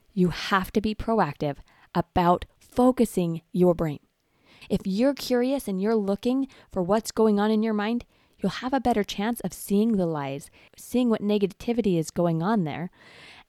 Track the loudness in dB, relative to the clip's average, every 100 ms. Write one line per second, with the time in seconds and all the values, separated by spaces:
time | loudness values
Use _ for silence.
0 | _ 0 0 0 -2 -2 0 -2 -2 -4
1 | -2 0 0 -2 -4 -6 -12 _ _ -4
2 | -2 2 4 2 0 _ _ 2 4 4
3 | 2 0 -2 -2 -4 2 4 4 0 -6
4 | _ _ _ _ _ -20 -6 -4 -2 0
5 | 0 0 -2 0 0 -2 -4 -2 0 0
6 | 0 -2 -2 -2 -4 -10 -10 -4 0 0
7 | -2 0 2 2 2 0 0 -2 -2 -6
8 | -8 _ _ _ -6 -4 -4 -2 0 0
9 | -2 -4 -4 -4 -6 -8 -2 2 2 2
10 | 0 -2 -4 -8 -12 _ _ -20 -4 0
11 | 2 0 2 2 0 -2 -4 0 2 2
12 | 0 0 0 2 0 0 -2 -4 -10 _
13 | -20 -20 -20 -20